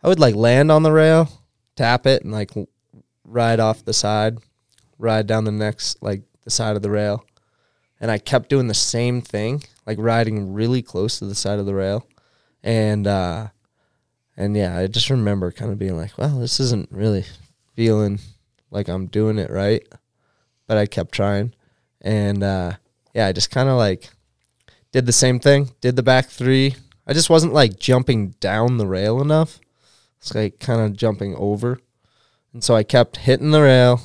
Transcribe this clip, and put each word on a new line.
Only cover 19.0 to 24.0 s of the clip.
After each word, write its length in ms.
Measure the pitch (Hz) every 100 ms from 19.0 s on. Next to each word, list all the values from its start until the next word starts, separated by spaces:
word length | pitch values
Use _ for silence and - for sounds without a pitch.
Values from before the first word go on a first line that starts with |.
| 92
doing 320 | 104 107 107
it 120 | 87
right." 360 | 92 101 110 _ - _ _ _ _ _ _ _
But 120 | 110
I 80 | 104
kept 260 | - 82
trying. 400 | - 101 101 113 - _ _ _ _
And, 420 | - 107 101 101
uh, 300 | 98 95 90 92 _ _ _
yeah, 120 | 113 101
I 60 |
just 180 | 95 -
kinda, 260 | 131 135 127
like, 320 | 104 92